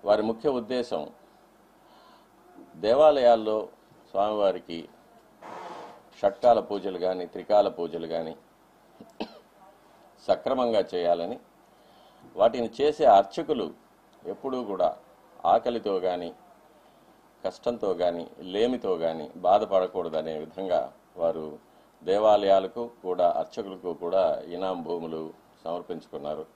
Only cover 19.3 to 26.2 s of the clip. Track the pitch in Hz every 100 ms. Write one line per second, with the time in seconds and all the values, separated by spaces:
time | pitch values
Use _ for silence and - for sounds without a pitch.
19.3 | 87 87 104 104 95 92 95 85 78 80
20.3 | 78 80 92 95 85 65 - _ 90 82
21.3 | 80 78 76 _ _ _ _ 80 98 107
22.3 | 104 101 98 95 120 120 - 92 90 87
23.3 | 82 - - 98 95 90 80 85 95 85
24.3 | 73 78 87 95 90 80 87 82 80 80
25.3 | - _ _ 82 87 - 85 - 78